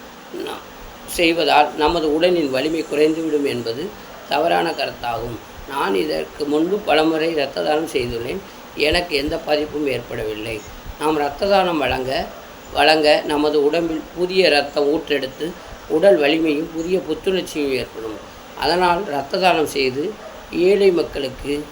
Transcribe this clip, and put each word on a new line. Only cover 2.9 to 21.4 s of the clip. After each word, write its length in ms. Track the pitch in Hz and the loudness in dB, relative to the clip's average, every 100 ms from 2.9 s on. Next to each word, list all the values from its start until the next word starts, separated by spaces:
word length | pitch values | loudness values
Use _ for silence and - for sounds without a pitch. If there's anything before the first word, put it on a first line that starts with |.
குறைந்துவிடும் 520 | 143 156 160 160 147 | 2 2 2 0 0
என்பது 460 | 139 123 113 120 196 - - - - | 0 -2 -4 -6 -8 -10 -18 -14 -4
தவறான 420 | 143 165 170 170 | 0 2 2 0
கருத்தாகும். 640 | 151 127 120 120 117 113 107 - - - | -2 -6 -6 -6 -6 -6 -10 -14 -16 -8
நான் 260 | 139 180 190 | -4 -2 0
இதற்கு 500 | 151 156 156 - 143 | 0 -2 -6 -6 0
முன்பு 320 | 151 175 202 | 2 2 0
பலமுறை 540 | 151 151 160 160 165 | 2 4 4 2 0
இரத்த 320 | 156 135 - | 0 -2 -2
தானம் 240 | 165 151 156 | 0 0 0
செய்துள்ளேன். 500 | 143 123 117 120 190 - - - - | -2 -2 -4 -6 -8 -12 -18 -12 -2
எனக்கு 400 | 147 175 175 147 | 0 0 0 -2
எந்த 220 | 147 160 | -2 -4
பாதிப்பும் 500 | - 147 151 147 143 | 0 0 0 -2 -2
ஏற்படவில்லை. 760 | 120 - 120 110 107 113 110 - - - - | -2 -6 -6 -6 -6 -6 -8 -10 -16 -14 -4
நாம் 160 | 151 156 | 0 0
இரத்த 320 | 143 - 202 | -2 -2 2
தானம் 300 | 196 180 160 | 4 4 2
வழங்க, 480 | 127 131 127 151 208 - - - - | 0 -2 -2 -4 -4 -10 -16 -18 -4
வழங்க 500 | 135 151 156 151 160 156 | 4 6 6 6 4 4
நமது 400 | 147 151 147 143 | 2 2 4 4
உடம்பில் 360 | 170 165 156 - 165 | 2 0 -4 -6 -4
புதிய 300 | 180 190 170 | -2 4 4
இரத்தம் 400 | 143 143 151 143 | 4 2 0 2
ஊற்றெடுத்து, 640 | 160 160 143 131 - 160 - - - - | 2 0 -2 -2 -6 -8 -8 -14 -14 -2
உடல் 300 | 160 196 170 | 4 6 6
வலிமையும் 520 | 143 160 160 147 170 160 | 6 4 2 0 -2 -4
புதிய 240 | 165 185 | -2 -2
புத்துணர்ச்சியும் 720 | - 156 196 185 - 156 143 | -2 -4 0 -2 -2 -2 -2
ஏற்படும். 460 | 127 117 - 110 104 - - - - | -2 -4 -8 -10 -10 -14 -18 -14 -4
அதனால், 480 | 143 175 175 175 202 | 0 2 2 2 -2
இரத்த 300 | 143 - 190 | -6 -4 2
தானம் 300 | 185 165 143 | 4 4 0
செய்து 600 | 143 131 131 180 - - - - | 0 0 0 -4 -6 -14 -16 -6
ஏழை 400 | 165 185 196 196 | 2 4 6 4
மக்களுக்கு 720 | 170 - 156 135 117 | 4 0 -4 -6 -6